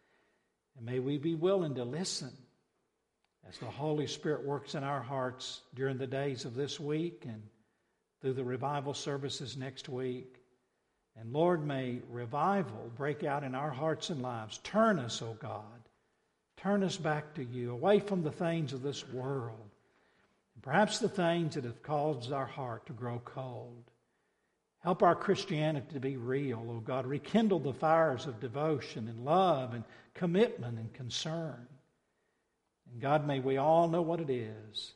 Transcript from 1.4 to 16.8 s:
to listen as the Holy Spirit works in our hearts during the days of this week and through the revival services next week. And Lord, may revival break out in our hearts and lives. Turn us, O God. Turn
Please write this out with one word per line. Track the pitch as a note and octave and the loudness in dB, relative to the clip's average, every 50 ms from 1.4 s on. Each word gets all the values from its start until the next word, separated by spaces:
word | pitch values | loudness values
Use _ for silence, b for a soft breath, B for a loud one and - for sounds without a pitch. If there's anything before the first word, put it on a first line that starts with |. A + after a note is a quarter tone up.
| E3 F#3+ G3 F#3+ E3+ C#3+ C3 | 4 4 4 4 2 0 -2
to | B2+ A#2+ | -2 -4
listen | A#2+ C3+ D#3+ F#3+ - - - D#3 B2 - - - _ _ _ _ _ _ _ _ _ _ _ _ _ _ _ _ _ _ _ _ | -4 -4 -4 -4 -4 -4 -6 -8 -10 -12 -16 -20 _ _ _ _ _ _ _ _ _ _ _ _ _ _ _ _ _ _ _ _
as | F#2+ - - | -20 -14 -12
the | C3 A2+ | -10 -10
Holy | - B2+ D3 D#3 D3+ D3+ C#3+ | -6 -4 -2 0 0 0 0
Spirit | - - - - D#3+ D3+ - C#3 | -2 -4 -4 -2 -2 0 0 0
works | C#3 C#3+ C3+ - - - | -2 -2 -4 -4 -6 -6
in | D3+ | -4
our | C3+ C#3 C#3+ C3+ | -2 -2 -2 -2
hearts | A#2 A#2+ C#3 C3 B2+ B2+ B2 - - - - - - _ - | -4 -2 -2 -2 -2 -2 -2 -6 -10 -10 -10 -12 -16 _ -6
during | B2 C3+ C3+ C3+ B2 | -2 -2 0 0 -2
the | C3 | -4
days | B2 C3 C3+ C#3+ C#3+ C3 B2 - | -2 -2 -2 -2 -2 -2 -4 -6
of | C3+ A2+ | -6 -4
this | B2+ C#3+ C3 - - | -4 -4 -4 -4 -6
week | C#3 D3 D3+ D#3 E3+ E3+ E3+ - - | -2 -2 0 0 0 -2 -4 -8 -10
and | A#2+ A2 G#2+ G#2+ G#2 _ _ _ _ _ _ _ _ _ _ _ _ _ _ | -10 -10 -10 -12 -16 _ _ _ _ _ _ _ _ _ _ _ _ _ _
through | - C3+ B2+ | -2 -2 0
the | C3 B2+ | 0 -2
revival | B2 B2+ B2 C3+ C#3 D3 C#3+ C3 C#3+ | -2 -2 -2 -2 -2 -2 -2 -2 -4
services | C3+ - - D3+ C#3+ C#3 C#3 C3+ - - D3 A2+ A#2 | -4 -4 -4 -4 -4 -2 -4 -4 -6 -6 -8 -8 -8
next | C#3 C3 B2+ B2+ - - - | -8 -8 -8 -8 -10 -10 -6
week. | C3 B2+ C3 B2+ B2 B2+ - - - - _ _ _ _ _ _ _ _ _ _ _ _ _ _ _ | -4 -4 -2 -2 -4 -6 -8 -12 -18 -20 _ _ _ _ _ _ _ _ _ _ _ _ _ _ _
And | A2+ A2+ A2+ | -14 -10 -2
Lord, | B2 D3+ E3 F3+ F3+ D#3+ D3 | 2 4 6 6 6 4 2
may | D3 C#3 C3 C3 B2+ B2 B2 - - | -2 -2 -2 -2 -2 -4 -4 -6 -8
revival | A#2+ A#2+ A#2+ A2+ D3 C#3+ D#3 F#3+ G3+ G3+ E3+ A#2 A2 A2 A#2 A#2 A#2 | -8 -6 -6 -4 0 2 4 4 4 2 0 -2 -6 -8 -10 -10 -6
break | C#3+ C#3 D3 C#3+ - E3+ | -4 -2 -2 -2 0 0
out | D3 C#3 C#3+ C#3+ | 0 0 0 -2
in | C3 B2+ | -2 -4
our | C3 D3 D#3 | -2 -2 -2
hearts | C3 B2 D#3 D#3+ D#3 D#3+ - - | -2 0 0 0 0 0 -2 -4
and | F3 C3 | -4 -4
lives. | B2 B2+ A#2+ A2+ A2 G#2+ - - | -4 -4 -4 -6 -6 -8 -10 -12
Turn | - - - G#3+ A3+ A3+ G3+ D#3 | -10 0 4 6 6 6 6 4
us, | A#2+ A#2 - - | 0 -2 -4 -4
O | A#2+ A2+ | -6 -6
God. | A2 G#2 - G#2+ G#2+ G#2 G#2+ G#2+ A#2 A#2+ A2+ _ _ _ _ _ _ _ _ _ _ _ _ _ _ - | -8 -8 -8 -8 -8 -8 -10 -12 -18 -20 -20 _ _ _ _ _ _ _ _ _ _ _ _ _ _ -4
Turn | - F#3+ G3+ G3+ | 0 2 4 4